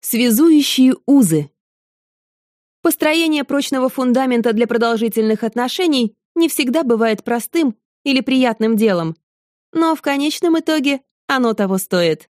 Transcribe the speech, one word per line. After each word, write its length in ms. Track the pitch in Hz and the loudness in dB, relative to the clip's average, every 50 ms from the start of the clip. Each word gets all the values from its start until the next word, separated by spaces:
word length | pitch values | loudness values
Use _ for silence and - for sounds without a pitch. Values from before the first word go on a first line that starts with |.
Связующие 960 | - - - 226 247 247 220 214 311 339 320 302 277 - - - 254 254 254 - _ | -8 -4 -2 0 2 2 2 4 4 4 4 4 2 0 2 2 4 2 2 0 _
узы. 460 | - 285 277 247 170 160 156 147 147 _ _ _ _ _ _ _ _ _ _ _ _ _ _ _ _ _ _ _ _ _ _ _ _ _ _ _ | 2 4 4 4 4 2 -2 -2 -4 _ _ _ _ _ _ _ _ _ _ _ _ _ _ _ _ _ _ _ _ _ _ _ _ _ _ _
Построение 640 | 339 302 - - 302 311 330 330 320 311 294 269 | -2 -2 0 -2 0 0 0 0 0 -2 -2 -4
прочного 440 | - - 277 269 - 285 262 254 262 | -2 -4 -4 -4 -2 -4 -2 -2 -2
фундамента 640 | - - 254 254 240 254 262 254 247 233 220 240 226 | -2 -2 -2 0 0 0 0 0 0 0 0 0 0
для 140 | 214 233 | 0 -2
продолжительных 760 | 220 - 233 226 233 233 220 226 226 202 226 220 220 220 214 - | -2 0 -2 0 0 0 -2 -2 -2 -2 -2 0 0 0 -2 -4
отношений 720 | 220 - 240 240 254 - - 370 339 294 262 240 208 _ _ _ _ _ | -6 -4 -4 -6 -4 -4 -2 0 0 0 0 0 -2 _ _ _ _ _
не 140 | 339 330 320 | 0 0 0
всегда 340 | - - 285 247 247 320 330 | 0 -2 -4 -2 -2 -2 0
бывает 400 | 240 233 220 226 226 220 - - | 0 0 0 2 0 -2 -4 -4
простым 540 | - 233 240 - - - 339 320 262 208 _ _ _ _ _ _ | -4 -4 -4 -6 -4 -2 -2 -2 -2 -2 _ _ _ _ _ _
или 180 | 285 269 269 - | -2 -2 -2 0
приятным 520 | - 269 262 254 240 220 - 220 220 226 | 0 0 2 2 0 0 0 -2 0 0
делом, 400 | 208 226 220 190 175 165 160 165 _ _ _ _ _ _ _ _ _ _ _ - | 2 2 2 2 0 -2 -4 -8 _ _ _ _ _ _ _ _ _ _ _ -2
но 220 | 320 330 330 320 | 0 0 0 0
в 80 | - - | -2 -2
конечном 560 | 294 277 277 285 302 302 - - 339 320 330 | -4 -2 -2 -2 -2 -4 -2 0 0 0 0
итоге 440 | 311 - 311 311 262 285 277 269 _ _ _ _ _ - | 0 0 -2 0 0 -2 -2 -4 _ _ _ _ _ -4
оно 260 | 277 262 247 233 220 | -2 0 0 0 0
того 240 | - 208 190 190 185 | 0 -2 -2 -2 -4
стоит. 500 | - - - 180 175 165 156 156 - _ | -4 -2 -2 0 0 0 -2 -4 -8 _